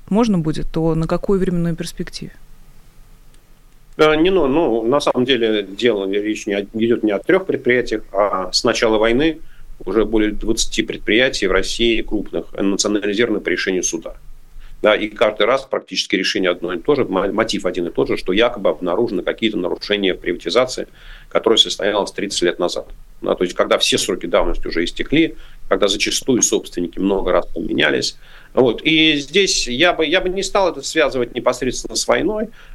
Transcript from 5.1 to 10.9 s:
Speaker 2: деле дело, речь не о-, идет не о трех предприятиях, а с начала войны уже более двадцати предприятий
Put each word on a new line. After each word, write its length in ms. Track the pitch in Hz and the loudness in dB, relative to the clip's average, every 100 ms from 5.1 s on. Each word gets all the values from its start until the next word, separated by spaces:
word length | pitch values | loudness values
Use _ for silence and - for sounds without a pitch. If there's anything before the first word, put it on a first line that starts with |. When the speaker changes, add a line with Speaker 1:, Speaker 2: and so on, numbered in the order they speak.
| 127 127 | 2 2
Speaker 2:
деле 380 | 127 113 107 | 2 2 0
дело, 480 | 98 98 120 104 95 | -2 0 2 2 0
речь 360 | 101 107 104 - | -2 -2 -4 -2
не 80 | 101 | -2
о-, 100 | 101 | -2
идет 300 | 110 113 120 | -2 0 2
не 80 | 107 | 2
о 80 | 98 | 0
трех 260 | - 190 190 | 2 0 0
предприятиях, 560 | 127 127 123 120 107 - | -2 0 0 0 -4 -4
а 400 | 98 101 95 92 | 0 0 0 0
с 140 | - 120 | 0 2
начала 320 | 110 117 110 | 2 2 4
войны 420 | 113 123 160 156 - - - - - | 4 4 2 -2 -8 -14 -14 -12 -2
уже 200 | 104 107 | 0 2
более 260 | 110 107 | 2 0
двадцати 500 | 101 104 110 - - | 0 -2 0 0 -2
предприятий 640 | 80 | -2